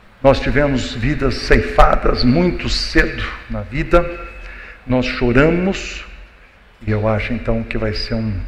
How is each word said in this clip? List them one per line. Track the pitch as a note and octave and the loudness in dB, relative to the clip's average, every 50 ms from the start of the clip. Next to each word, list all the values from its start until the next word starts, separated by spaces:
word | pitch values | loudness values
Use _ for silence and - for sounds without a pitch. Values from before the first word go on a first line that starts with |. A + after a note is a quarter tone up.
| - - _ - - | -20 -20 _ 0 4
nós | C3+ C3 - | 4 4 4
tivemos | - C3+ A2 C#3 D3 C#3+ C3+ A#2+ - - - | 2 0 0 2 2 2 0 -2 -4 -6 -6
vidas | A#2 G#2 C3+ D3+ - C#3 C3 A2 | -4 -2 -2 -2 0 0 -2 -2
ceifadas | - - - - - - - - - - - - - - - D3 - - | -2 0 2 4 4 2 2 4 6 6 6 6 2 2 2 2 2 4
muito | B2 B2+ E3 F3+ F3 D#3 - - A#2+ | 4 4 4 2 2 0 -2 -4 -4
cedo | - - - - - D#3+ D#3+ E3 - - G2+ - - - - - | -4 -4 -4 0 2 2 2 2 0 -6 -8 -8 -8 -12 -12 -10
na | A2+ G#2+ G#2 | -8 -8 -8
vida, | F#2+ A#2 C#3 - - - F3 F3 - - - - - - - - - - - - - - - - | -8 -6 -6 -2 4 4 4 4 2 -4 -10 -12 -14 -16 -16 -16 -16 -16 -18 -18 -20 -20 -12 -4
nós | B2 B2+ B2+ B2 | -2 0 0 0
choramos, | - - - C3 A#2+ A#2 C3 D3 E3 F3 F3 F3+ G3 F#3 - - - - - - - - - - - - - - - _ - _ _ _ - - | -2 -2 0 0 2 4 4 4 4 4 2 0 -2 -2 -4 -8 -10 -12 -14 -14 -16 -18 -20 -20 -20 -20 -20 -20 -20 _ -20 _ _ _ -10 -6
e | G#2+ G#2+ | -4 -2
eu | G#2 G2+ G#2+ | 0 0 0
acho | A2 G#2 - - B2 | 0 0 -2 -2 -4
então | A2 - A#2 A2+ A2+ A2 | -4 -2 -2 -2 -2 -2
que | - - | -4 -4
vai | A2+ A2 G#2+ G2+ | -2 -2 -2 -4
ser | - - - A#2+ | -4 -4 -4 -4
um | A2+ A2+ A2 G2+ F#2 - | -2 -2 -2 -4 -4 -4